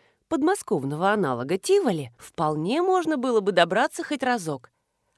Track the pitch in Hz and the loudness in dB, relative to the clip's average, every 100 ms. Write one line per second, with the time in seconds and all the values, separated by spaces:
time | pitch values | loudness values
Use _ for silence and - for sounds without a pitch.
0 | _ _ - 320 311 415 - 175 135 151 | _ _ -4 0 2 0 -2 -2 -2 -2
1 | 190 214 151 120 135 190 - 403 294 165 | 0 2 0 -2 -2 -4 2 2 2 -2
2 | 123 _ - - 156 151 170 294 370 370 | -6 _ -16 -4 -2 0 -2 0 2 2
3 | 320 294 254 226 196 175 170 190 302 - | 0 -2 2 2 2 4 4 4 0 -2
4 | - 294 254 240 160 135 - _ _ _ | -6 -2 -2 -2 -4 -8 -10 _ _ _
5 | _ | _